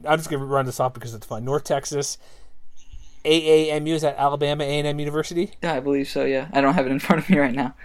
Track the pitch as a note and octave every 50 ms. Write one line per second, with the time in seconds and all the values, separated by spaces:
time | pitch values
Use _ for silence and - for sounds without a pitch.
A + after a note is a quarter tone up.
0 | - D3 D#3 D#3+ D#3+ D#3 D#3+ C#3 C3+ C3+ C#3 C#3 C3+ B2+ A#2+ - C#3+ - - A#2
1 | A2 A#2+ A2+ A2 - - A#2+ A2 A#2 B2+ C#3 D3 - - D3+ C#3 C3+ - D3+ C#3+
2 | C#3+ - - - - - - - - - - - - - - - - - - -
3 | - - - - - D3+ D#3 E3 D#3+ D#3 D#3 D#3 D#3 D#3 D3+ D3+ D3+ D#3 E3 D#3+
4 | D3+ D3 C#3 - C#3 C#3+ C#3+ C#3+ D3 C#3+ D3 D3+ D3+ C#3 C#3+ D3 D3 D3 D3 D3
5 | D3 D3 C#3+ D#3 D#3 - E3+ E3+ E3+ - - - - E3+ D#3 C3+ C3+ C#3+ C#3+ C#3
6 | C#3 - - C#3+ C3+ C3+ C3+ C3+ C3+ D#3+ - C#3 C#3 C#3 C#3 - C3+ C3 C3+ C#3
7 | - - F#3 D#3+ D#3 - F#3+ D3 C#3+ C3 A#2 C3+ B2+ B2+ - - -